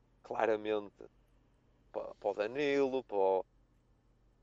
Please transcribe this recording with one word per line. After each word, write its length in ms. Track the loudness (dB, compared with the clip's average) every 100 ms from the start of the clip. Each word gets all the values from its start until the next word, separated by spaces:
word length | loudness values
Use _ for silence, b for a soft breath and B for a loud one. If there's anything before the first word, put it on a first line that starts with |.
| _ _
claramente, 680 | -10 -2 0 2 0 -2 -4 -16 -20 _ _ _ _ _ _ _ _
pa-, 220 | -10 -10 -6
para 120 | -4
o 40 |
Danilo, 680 | -2 -2 0 2 2 2 0
para 120 | -2 2
o, 280 | 4 2 0 _ _ _ _ _ _ _ _ _